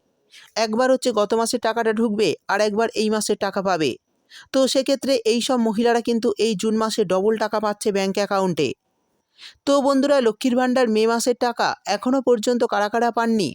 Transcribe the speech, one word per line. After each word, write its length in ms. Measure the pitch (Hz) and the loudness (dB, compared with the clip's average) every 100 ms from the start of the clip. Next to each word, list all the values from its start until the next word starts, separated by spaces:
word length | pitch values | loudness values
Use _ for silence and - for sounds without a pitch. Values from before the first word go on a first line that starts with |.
| _ _ _ - - 208 | _ _ _ -20 -10 -4
একবার 320 | 220 220 254 | -2 0 2
হচ্ছে 180 | 262 254 | 2 0
গত 200 | 208 202 | 0 0
মাসের 280 | 226 226 240 | 0 0 -2
টাকাটা 300 | 226 233 226 | -2 -2 0
ঢুকবে, 360 | 220 226 208 190 - - | 0 0 0 0 -2 -2
আর 120 | 202 | 0
একবার 260 | 214 208 226 214 | 0 0 -2 0
এই 120 | 214 | -2
মাসের 280 | 214 208 202 | 0 -2 -2
টাকা 240 | 202 202 | -4 -4
পাবে। 300 | 190 175 143 - _ _ _ - - | -2 0 0 -4 _ _ _ -20 -4
তো 80 | 269 262 | 0 2
সেক্ষেত্রে 460 | 269 262 277 262 269 220 | 2 0 -2 0 0 2
এই 140 | 240 | 0
সব 160 | - 247 | 0 0
মহিলারা 420 | 226 202 233 233 | 0 2 2 2
কিন্তু 260 | 233 233 233 202 | 0 0 0 0
এই 140 | 226 196 | -2 0
জুন 180 | 220 220 | -2 0
মাসে 240 | 220 226 185 | -2 -2 0
ডবল 280 | 185 208 220 | 0 0 0
টাকা 200 | 214 214 | -2 -2
পাচ্ছে 300 | 208 208 220 | -2 -4 -2
ব্যাংক 240 | 196 196 190 | 0 0 -2
অ্যাকাউন্টে। 520 | 202 202 190 160 131 - _ _ _ _ _ _ - - | 0 0 0 0 -2 -4 _ _ _ _ _ _ -20 -8
তো 100 | - 277 | 0 2
বন্ধুরা, 360 | 269 269 285 285 | 2 2 2 2
লক্ষ্মীর 340 | 226 214 262 247 | 2 0 0 0
ভাণ্ডার 320 | 254 247 247 | 0 2 2
মে 140 | 214 226 | 2 2
মাসের 300 | 233 254 240 | 0 0 -2
টাকা 260 | 240 233 170 - - | -2 0 -2 -2 -4
এখনও 320 | 202 254 269 | -4 0 0
পর্যন্ত 400 | 247 240 247 240 240 | 2 0 2 0 0
কারা 240 | 202 208 | 0 -2
কারা 200 | 233 233 | 0 -2
পাননি, 380 | 233 233 226 156 | 0 0 0 -2